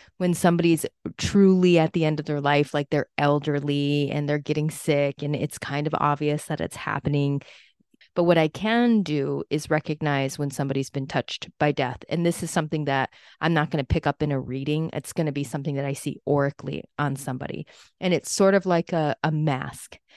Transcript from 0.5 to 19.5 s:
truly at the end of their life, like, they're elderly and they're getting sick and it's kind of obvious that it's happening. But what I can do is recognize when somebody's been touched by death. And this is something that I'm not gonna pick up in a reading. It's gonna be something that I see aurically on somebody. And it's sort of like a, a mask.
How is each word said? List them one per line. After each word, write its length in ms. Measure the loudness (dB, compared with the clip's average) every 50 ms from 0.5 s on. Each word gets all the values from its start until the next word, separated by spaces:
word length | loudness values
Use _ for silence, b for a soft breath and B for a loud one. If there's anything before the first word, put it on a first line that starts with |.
| 4 4 4 4 4 4 2 -4 -10 _ _ -12 -8
truly 640 | -6 -6 2 4 6 8 8 8 6 6 6 6 6
at 160 | 6 4 2
the 100 | 2 0
end 160 | 2 0 -2
of 60 | -2
their 160 | -4 -4 0 2
life, 320 | 2 4 4 2 2 0
like, 160 | -4 -2 0
they're 180 | 0 -2 -2 -2 _
elderly 920 | 0 2 2 2 2 0 0 -2 -2 -2 -2 -2 0 0 0 0 0 0 -2
and 180 | -2 -4 -2 -2
they're 100 | -2 -2
getting 300 | -2 -2 -2 -2 -2 -2
sick 540 | -4 -4 -2 0 2 2 2 0 -2 -4 -6
and 120 | -4 -4
it's 220 | -2 -4 -6 -6
kind 300 | -8 -10 -6 -4 -4 -2
of 80 | -2 -2
obvious 500 | 0 0 0 0 0 0 -2 -2 -2 -4
that 140 | -6 -6 -6
it's 160 | -6 -8 -8
happening. 640 | -8 -8 -6 -6 -4 -2 0 0 2 0 0 0 -2 B B B B B B B _ _ _ _ b b b _
But 100 | 0 2
what 120 | 4 4
I 120 | 4 4 2
can 540 | 0 -2 -2 0 2 2 4 4 4 2 2
do 400 | 0 -2 -2 -2 -2 -2 -4 -4 -4
is 220 | -4 -4 -2 0
recognize 680 | -2 -2 -2 -2 -6 -4 -2 -2 0 0 0 -2 -4 -4
when 120 | -6 -6
somebody's 400 | -4 -4 -4 -2 -2 -2 -4 -4
been 160 | -6 -8 -6
touched 420 | -4 -4 -4 -4 -4 -8 -12 -12 -16 -4 _
by 140 | 0 0 2
death. 240 | 0 -2 -4 -4 -8 -8 -6
And 160 | -4 0 0
this 160 | 0 0 0 -6
is 80 | -4
something 340 | -2 -2 -2 -2 -4 -4 -2
that 240 | 0 0 0 0 -2 B B B B B B
I'm 140 | -2 0 2
not 160 | 2 0 0
gonna 140 | 0 -2 0
pick 220 | 0 0 0 2
up 160 | 0 -2 0 -2
in 100 | -2 -2
a 60 | -2
reading. 520 | -2 -4 -6 -6 -2 -2 -2 -2 -2 -4 -6
It's 220 | -8 -10 -6 -4
gonna 180 | -2 -2 -2 -2
be 120 | -4 -6
something 320 | -4 -6 -6 -6 -4 -4
that 100 | -4 -4
I 80 | -4 -6
see 260 | -6 -6 -8 -8 -8 _ 0
aurically 540 | 0 2 2 0 -2 -6 -10 -10 -10 -10 -12 -14 _ -4
on 180 | -4 -2 -2
somebody. 500 | -6 -6 -8 -8 -8 -8 -10 -10 -12 -12 B B B B B B _
And 120 | -2 0 0
it's 180 | 0 -2 -4
sort 220 | 0 2 4 4 4
of 140 | 4 2
like 260 | 2 0 0 0 0 -2
a, 240 | 0 0 0 -2 0 -2
a 100 | 0 0
mask. 680 | 0 0 0